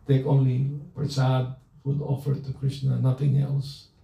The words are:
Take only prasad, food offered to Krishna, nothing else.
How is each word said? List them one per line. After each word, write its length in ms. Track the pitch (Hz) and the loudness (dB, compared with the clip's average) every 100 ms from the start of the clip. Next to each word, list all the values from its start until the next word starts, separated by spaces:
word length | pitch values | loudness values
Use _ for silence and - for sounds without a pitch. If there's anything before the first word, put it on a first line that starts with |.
| - | 2
Take 200 | 135 131 | 2 4
only 440 | 135 131 127 139 147 - | 4 4 2 -2 -4 -12
prasad, 600 | - 147 139 131 127 123 - _ - | -6 -4 0 2 2 -2 -8 _ -8
food 160 | 139 139 | -4 -4
offered 420 | 143 131 143 131 | -2 -4 -2 -4
to 80 | 135 | -4
Krishna, 460 | - 135 - 135 123 | -4 -4 -2 -2 2
nothing 420 | 127 131 143 135 | 0 2 2 2
else. 480 | 135 139 - - - _ | 2 -2 -4 -12 -20 _